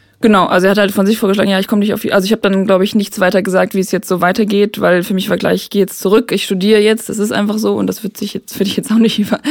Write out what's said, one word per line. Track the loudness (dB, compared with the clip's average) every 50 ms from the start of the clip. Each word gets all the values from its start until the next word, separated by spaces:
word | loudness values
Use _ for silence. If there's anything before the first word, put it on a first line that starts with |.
| _ _ _ -2
Genau, | 2 4 4 4 2
also | 2 2 2 2 2
er |
hat | 2 2
halt | 2 0
von | 0 0 0
sich | 0 0 0
vorgeschlagen, | 0 0 0 0 0 0
„Ja, | 0 -2
ich | -2 0
komm | 0 0
nicht | 0 0 -2
auf | -4
die“, | -4 0 0
also | 0 2
ich | 2
hab | -2 0
dann, | 0 0 0 0 2
glaub | 2 2 2
ich, | 2 2 0
nichts | 0 -2 -2 -2 0
weiter | 0 2 2 2
gesagt, | 0 0 0 0 0 0 0
wie | -2
es | -2 -2
jetzt | -2 -4 -2 -2
so | -4 0
weitergeht, | 0 0 2 2 0 0 2 2 0 0 0 -2
weil | 0 2 2 2 0
für | -2 -2
mich | -4 -2 -2
war | -2 -2
klar, | 0 0 -2
ich | -2 -4 -4
geh | 0 0
jetzt | 0 0 -2 -6
zurück, | -2 2 2 2 2 2
ich | -4 -4 -2
studiere | -2 -4 -2 2 2 4 4
jetzt, | 4 2 0 0 -2 -8
das | -4 -4
ist | -4 -2 -2
einfach | -2 -2 -2 -2 -2
so | -2 -2 -2
und | 0 -2 -2
das | -4 -4 -8
wird | -10 -10 -8
sich | -10 -8 -8
jetzt, | -10 -12 -10 -6 -4
würde | -4 -2
ich | -2 -4
jetzt | -4 0
auch | 2 2
nicht | 2 2 2 0
<laughs> |
über, | -2 -2 -2 -4 -2 -2